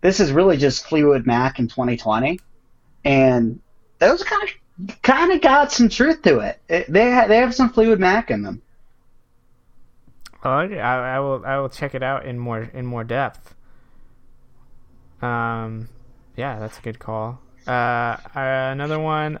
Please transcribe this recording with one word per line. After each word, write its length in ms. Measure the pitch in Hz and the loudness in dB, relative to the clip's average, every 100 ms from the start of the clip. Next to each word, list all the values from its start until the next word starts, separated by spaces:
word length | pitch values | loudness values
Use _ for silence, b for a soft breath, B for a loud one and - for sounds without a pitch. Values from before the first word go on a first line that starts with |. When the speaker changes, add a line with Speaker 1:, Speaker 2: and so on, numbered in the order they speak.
Speaker 1:
"This 200 | 180 190 | 0 2
is 120 | 170 | 2
really 240 | 143 190 147 | 4 4 4
just 300 | 139 - - | 2 0 -2
Fleetwood 400 | 156 147 139 120 | 2 4 4 2
Mac 320 | 120 127 - | 0 0 -2
in 100 | 113 | -4
twenty 280 | - 123 117 | -2 -4 -2
twenty," 440 | 110 110 135 180 - - _ _ _ _ | -2 0 -2 -4 -10 -20 _ _ _ _
and 560 | 143 135 131 127 113 123 _ _ _ _ | 0 4 4 4 0 -4 _ _ _ _
those 240 | 185 349 | 2 2
kinda, 220 | - 427 403 - _ - 190 - | -2 -4 -4 -8 _ -16 -16 0
kinda 360 | - 269 349 359 | 2 4 4 4
got 320 | 277 269 285 | 4 4 4
some 160 | - 233 | 2 2
truth 340 | - 285 320 | 4 2 2
to 160 | 185 127 | 2 2
it. 200 | 101 - - | 0 -8 -4
It, 240 | 165 180 | -4 2
they 200 | 175 240 | 2 4
ha-, 140 | 247 214 | 4 4
they 80 | 220 | 4
have 160 | 254 | 2
some 160 | 240 247 | 2 2
Fleetwood 300 | - 226 208 | 2 4 4
Mac 300 | 185 208 - | 2 0 -2
in 120 | 107 | -6
them. 200 | 101 101 - - - _ _ _ _ _ _ _ _ - - _ - - - - | -6 -12 -16 -20 -20 _ _ _ _ _ _ _ _ -20 -20 _ -20 -20 -20 -10
Speaker 2:
Oh, 160 | 139 139 | -4 -2
okay. 180 | 185 190 | -4 -4
I, 360 | 117 127 123 131 | -4 -2 -4 -4
I 40 | |
will, 240 | 139 131 127 | -4 -6 -4
I 120 | 135 | -6
will 100 | 135 | -6
check 240 | - 143 | -8 -10
it 80 | 131 | -6
out 240 | 131 135 - | -6 -6 -8
in 120 | 120 | -8
more, 240 | 120 113 | -6 -8
in 220 | 113 127 | -8 -10
more 180 | 123 120 | -8 -8
depth. 500 | 113 123 127 - - - - - - - - - - - - - - - - - - _ | -6 -4 -6 -8 -20 -20 -20 -20 -20 -20 -20 -20 -20 -20 -20 -20 -20 -20 -20 -20 -20 _
Um, 640 | 120 120 117 113 113 110 113 - - - _ - | -6 -4 -4 -6 -8 -10 -14 -18 -20 -20 _ -10
yeah, 220 | 135 110 | -10 -8
that's 200 | 107 - | -12 -12
a 40 | |
good 160 | 113 110 | -12 -12
call. 420 | - 110 110 127 - - - | -10 -8 -8 -12 -20 -16 -6
Uh, 40 | |
uh, 480 | 123 120 120 120 117 - 139 131 131 131 | -4 -2 -2 -4 -6 -12 -8 -4 -4 -4
another 260 | 135 147 156 | -6 -6 -4
one 400 | 156 156 151 156 | -4 -4 -6 -8